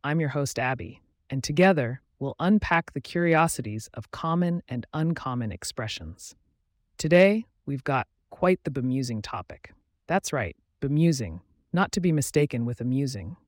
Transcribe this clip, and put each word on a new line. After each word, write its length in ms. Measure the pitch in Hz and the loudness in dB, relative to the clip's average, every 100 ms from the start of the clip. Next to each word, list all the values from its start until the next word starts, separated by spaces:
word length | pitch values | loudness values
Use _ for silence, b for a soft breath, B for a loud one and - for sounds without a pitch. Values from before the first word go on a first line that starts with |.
I'm 160 | 139 160 | 0 0
your 120 | 151 | 0
host, 280 | 147 139 - | -2 -2 -2
Abby, 420 | 131 127 90 - _ _ _ | -2 -4 -8 -14 _ _ _
and 140 | 135 | -6
together, 580 | - 151 185 170 117 127 _ _ | -2 4 6 6 0 -4 _ _
we'll 160 | 139 - | -8 -2
unpack 520 | 170 214 - 170 - | 2 2 4 0 0
the 80 | 143 | -10
curiosities 880 | - 175 170 160 165 - 113 107 - | -6 0 4 4 4 0 -6 -8 -10
of 160 | - - | -14 -14
common 540 | - 165 170 175 175 - | -6 -2 0 0 -2 -4
and 160 | 123 - | -8 -6
uncommon 600 | 156 160 165 131 123 113 | -2 -2 -2 -4 -4 -4
expressions. 800 | 87 - - 110 - 80 - - - _ _ _ _ _ _ | -6 -10 -8 -8 -8 -12 -14 -18 -20 _ _ _ _ _ _
Today, 480 | 156 175 196 214 226 _ | 4 8 8 6 -4 _
we've 200 | - 139 | -8 -6
got 240 | - 131 - _ _ | -2 -2 -2 _ _
quite 280 | - 180 185 | -2 2 2
the 80 | - | -2
bemusing 480 | 135 127 131 123 110 | -4 -2 -2 -2 -6
topic. 520 | 107 117 - - - _ _ _ - | -6 -10 -10 -16 -20 _ _ _ -2
That's 240 | 180 - | -2 -2
right, 240 | 143 95 - _ _ | -4 -4 -8 _ _
bemusing, 580 | 139 147 170 139 104 82 _ _ _ | -2 2 2 2 -4 -10 _ _ _
not 200 | 175 196 | -2 0
to 80 | - | 0
be 100 | 180 | 2
mistaken 560 | 156 135 147 147 123 117 | 0 2 2 2 0 -4
with 140 | 117 | -4
amusing. 560 | 120 131 139 127 95 175 | -2 0 -2 -4 -10 -14